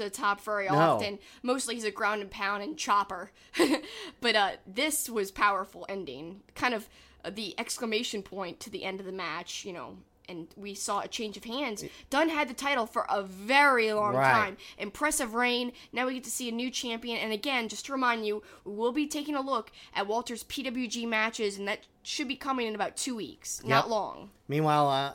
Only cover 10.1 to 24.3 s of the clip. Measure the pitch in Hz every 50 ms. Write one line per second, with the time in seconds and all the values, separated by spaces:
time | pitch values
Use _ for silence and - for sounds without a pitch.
10.1 | _ _ _ - 180 165 170 - - 202 196 202 196 - - 220 202 202 196 190
11.1 | - - 220 214 196 196 - 226 233 277 294 240 208 - 151 - - - - -
12.1 | 262 285 330 320 320 294 294 240 - - 269 277 285 247 220 226 - 226 - -
13.1 | - 202 196 190 185 190 202 226 269 285 285 277 262 233 220 220 214 214 208 202
14.1 | 202 131 135 131 240 226 208 190 202 - - - - - 196 202 - - 302 302
15.1 | 302 302 262 220 220 240 247 240 247 240 247 240 - - - - - 240 254 254
16.1 | 262 254 - 226 - - 254 233 226 233 254 254 - - 254 233 226 226 240 240
17.1 | 233 - - 220 220 208 - 285 262 247 226 208 208 - - 269 277 269 254 240
18.1 | 233 226 214 208 208 214 - - - - - 196 208 214 233 247 240 302 294 302
19.1 | - 294 294 302 294 269 269 269 262 220 214 - - - - - - 202 202 202
20.1 | 220 233 240 - 233 - - - - 277 254 262 233 254 247 208 233 240 226 233
21.1 | 220 214 220 226 220 233 220 202 196 196 202 202 214 - - - _ _ - -
22.1 | - - 294 240 - - - 277 262 247 233 220 214 208 214 - - - - 269
23.1 | 240 214 165 110 - - - - - - - 127 - - 214 226 226 208 175 110
24.1 | 64 73 - -